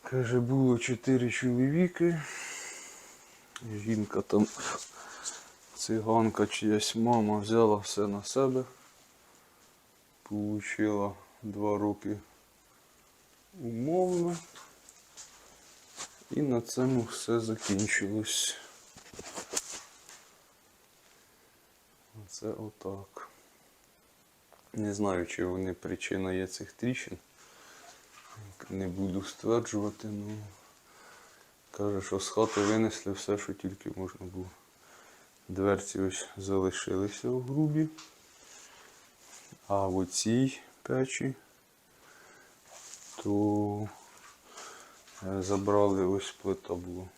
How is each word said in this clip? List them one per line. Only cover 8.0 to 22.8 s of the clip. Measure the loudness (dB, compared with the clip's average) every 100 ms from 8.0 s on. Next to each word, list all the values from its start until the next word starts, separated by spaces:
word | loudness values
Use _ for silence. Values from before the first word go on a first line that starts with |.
| -2
на | -2
себе. | -2 2 2 2 -4 -14 -20 -20 -20 _ -20 -20 -20 _ -20 _ _ _ _ _
Получила | -6 -4 -2 -4 -4 0 2 2 0 -4 -18 -12
два | -10 -2 0 2
роки | 0 0 -6 -8 -10 -20 _ _ _ _ _ _ _ _ _ _ _ -10
умовно. | -8 -4 0 2 2 2 0 -2 -10 -20 -20 -20 -20 -20 -20 -20 -20 -20 -20 -20 -20 -20 -20 -14 -14 -16 -6
І | 0
на | 2 0
цьому | 0 0 2 2
все | 0 -6 0 0
закінчилось. | 0 -4 0 0 2 0 0 -2 0 0 -2 -4 -14 -20 -20 -20 -18 -16 -12 -12 -6 -6 -6 -14 -14 -20 -20 -20 -20 -20 _ _ _ _ _ _ _ -20 _ _ _ _ _ _ _ _ _ -20
Оце | -18 -8 -6
отак. | -6 -10 -10